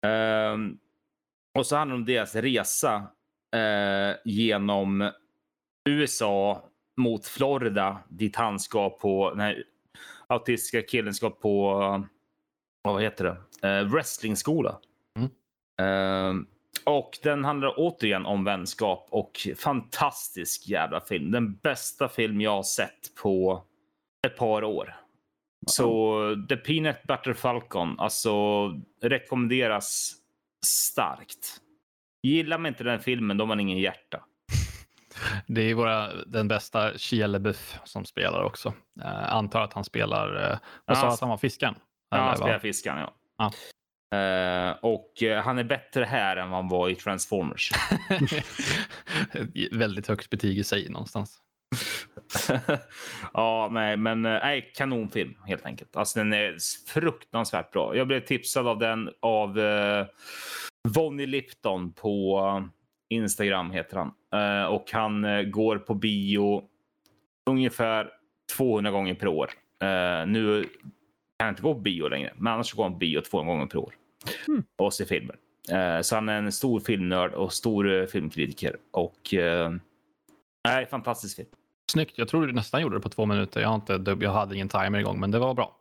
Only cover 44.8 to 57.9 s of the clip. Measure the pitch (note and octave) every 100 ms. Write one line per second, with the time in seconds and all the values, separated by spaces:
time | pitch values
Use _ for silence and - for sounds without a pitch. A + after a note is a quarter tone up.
44.8 | A#2 A2 - - A2+ G#2+ G#2+ B2+ A#2 C3+
45.8 | - C3+ A2+ B2+ G2 F#2 F#2 F#2 F#2 F2+
46.8 | F2+ F#2 - F#2+ - G2+ E2 - - -
47.8 | - G3 - F#3+ C3+ D3+ - - - D3
48.8 | G#3+ - - D#3 G3+ - G#2+ - - A2+
49.8 | A2+ G2 G#2 G#2 - G2+ G#2 F#2+ G2 G2+
50.8 | - - - A2 G#2 - _ _ _ B2+
51.8 | - - - - - - - B2+ - D3
52.8 | - - - - - - A2+ A2+ G#2+ A2+
53.8 | G#2+ G#2+ A2 A2+ A2+ A2 C#3 C#3+ - -
54.8 | C3+ B2 G#2 A2+ D2 - F#2+ F#2 - B1+
55.8 | - - G#2 A2+ G#2+ G#2+ G#2 E2+ - -
56.8 | - D#3 D#3+ - - A#2 A2 F#2 - F#2+
57.8 | C2